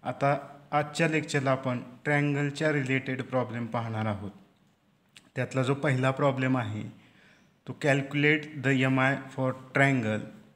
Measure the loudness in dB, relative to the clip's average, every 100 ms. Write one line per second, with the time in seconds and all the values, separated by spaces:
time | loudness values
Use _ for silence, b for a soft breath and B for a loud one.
0 | -6 0 0 0 -4 -20 -2 -2 0 0
1 | 2 2 0 -2 2 0 0 -4 -6 -10
2 | 0 2 2 0 -2 0 0 0 0 -2
3 | -2 -6 -2 -2 -2 -4 -4 -4 -4 -2
4 | -2 -4 -8 -14 _ _ _ _ _ _
5 | _ -20 _ -6 -4 0 0 0 0 2
6 | 2 2 2 2 0 0 -2 -6 -8 -14
7 | b b b b b b -14 -2 2 2
8 | 0 2 4 2 0 -4 0 2 2 4
9 | 2 2 -4 -4 -4 -4 -4 4 4 4
10 | 0 -2 -6 -16 -20